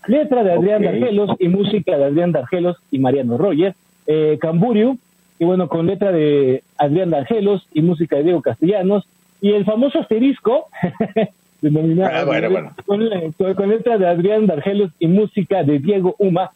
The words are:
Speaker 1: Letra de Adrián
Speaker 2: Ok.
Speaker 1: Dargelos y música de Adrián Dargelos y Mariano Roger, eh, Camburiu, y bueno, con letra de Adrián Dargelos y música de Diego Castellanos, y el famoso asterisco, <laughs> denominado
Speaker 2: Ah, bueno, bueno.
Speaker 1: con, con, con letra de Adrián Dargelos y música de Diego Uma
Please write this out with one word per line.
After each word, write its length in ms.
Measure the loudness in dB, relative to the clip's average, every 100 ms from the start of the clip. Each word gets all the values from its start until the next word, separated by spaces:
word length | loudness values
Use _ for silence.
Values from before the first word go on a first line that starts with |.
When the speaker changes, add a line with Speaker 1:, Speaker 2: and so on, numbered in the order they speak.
| 0
Speaker 1:
Letra 380 | 0 2 0
de 80 | 2
Adrián 340 | 2 2 2 0
Speaker 2:
Ok. 60 |
Speaker 1:
Dargelos 400 | 0 0 0 -2 0
y 80 | 0
música 500 | 2 0 -2 -2 0
de 80 | 2
Adrián 260 | 2 0
Dargelos 460 | -2 -4 -2 -2 -4 _
y 80 | -2
Mariano 380 | 0 0 0 0
Roger, 360 | 0 2 0 -2 _ _ -2
eh, 280 | 0 0 0
Camburiu, 580 | 0 0 2 2 0 -2 _ _ _ _
y 60 |
bueno, 240 | 0 0 0
con 180 | -2 -2
letra 260 | -2 0
de 520 | 2 2 2 2 0 _ -2
Adrián 320 | 0 0 0
Dargelos 580 | -2 -2 -2 0 -2 _
y 80 | 0
música 340 | 0 0 -2 0
de 80 |
Diego 180 | 0 0
Castellanos, 640 | -2 -2 0 0 0 -2 -4 _ _ _
y 100 | 0
el 140 | 2 0
famoso 340 | 0 0 0
asterisco, 680 | -2 0 0 0 0 -2 -4 -6
<laughs> 800 | -6 -4 -4 -2 -4 _ _ _
denominado 500 | 0 0 2 2 0
Speaker 2:
Ah, 100 | 0
bueno, 260 | -2 -2 0
bueno. 240 | -2 -4 -14 -4
Speaker 1:
con, 220 | -2 0 -2 -6
con, 200 | -4 -4
con 160 | -2 0
letra 280 | 0 0 0
de 100 | 2
Adrián 400 | 2 0 2 0
Dargelos 440 | 0 -2 -2 -2 _
y 100 | 0
música 560 | 2 2 -2 -2 0
de 160 | 2 0
Diego 360 | 0 0 0 0
Uma 340 | 0 0 -2